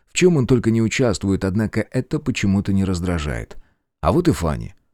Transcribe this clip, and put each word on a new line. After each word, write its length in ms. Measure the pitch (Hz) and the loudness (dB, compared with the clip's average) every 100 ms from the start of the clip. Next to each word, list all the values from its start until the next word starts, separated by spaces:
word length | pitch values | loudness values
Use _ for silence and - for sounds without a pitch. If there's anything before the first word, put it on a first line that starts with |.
| _ | _
В 80 | |
чём 220 | - 180 160 | 2 4 4
он 100 | 113 | 2
только 240 | 127 117 | 2 2
не 100 | 113 | 2
участвует, 640 | 113 - 123 90 98 95 | 0 0 0 0 0 0
однако 420 | 95 95 107 113 - | 0 -2 -2 -2 -4
это 280 | 127 127 151 | -4 -4 -4
почему-то 540 | 147 - 101 98 98 | -4 -2 0 0 2
не 120 | 98 | 0
раздражает. 720 | 95 87 90 85 73 58 - - - _ _ _ | 0 -2 -2 -2 -4 -6 -8 -16 -20 _ _ _
А 120 | - | 0
вот 160 | 165 175 | 2 2
и 40 | |
Фанни. 420 | - 82 62 53 - _ | 2 0 -4 -6 -16 _